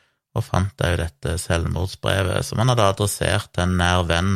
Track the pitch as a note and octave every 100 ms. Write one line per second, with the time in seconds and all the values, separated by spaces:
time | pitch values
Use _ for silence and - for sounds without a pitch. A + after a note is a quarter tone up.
0 | _ _ _ A2+ - F#2 G2 - E2 E2+
1 | E2+ - - E2+ - E2+ E2+ E2+ F#2+ -
2 | G#2+ F#2+ F#2+ - - - B2 A#2+ G2 F#2+
3 | G2+ - F2 G#2 - - F2+ F2+ F2 F2+
4 | E2+ E2+ F#2+